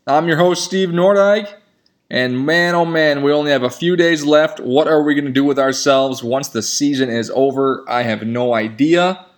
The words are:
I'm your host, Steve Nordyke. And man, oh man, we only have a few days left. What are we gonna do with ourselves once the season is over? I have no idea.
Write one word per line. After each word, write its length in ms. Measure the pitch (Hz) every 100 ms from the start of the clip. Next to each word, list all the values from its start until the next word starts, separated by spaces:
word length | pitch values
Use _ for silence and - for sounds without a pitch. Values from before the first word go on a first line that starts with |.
| -
I'm 200 | 147 170
your 100 | 156
host, 280 | 180 170 -
Steve 240 | 190 185
Nordyke. 640 | 170 185 202 202 214 208 - _ _ _ _ -
And 340 | 127 127 127
man, 300 | 143 170 175
oh 100 | 175
man, 380 | 170 160 156 143
we 100 | 139
only 200 | 147 147
have 100 | 139
a 80 | 123
few 260 | - 175 180
days 300 | 170 160 147
left. 340 | 151 156 -
What 280 | 117 135 151
are 160 | 156
we 100 | 151
gonna 160 | 143 143
do 140 | 127
with 160 | 143 135
ourselves 640 | 135 131 147 135 135 123
once 240 | 120 131 139
the 160 | 113
season 440 | 104 - 143 135 131
is 240 | 117 107 -
over? 500 | 135 131 135 131 -
I 140 | 120
have 240 | 117 107 110
no 300 | 120 123 113
idea. 720 | 110 110 151 175 180 185 -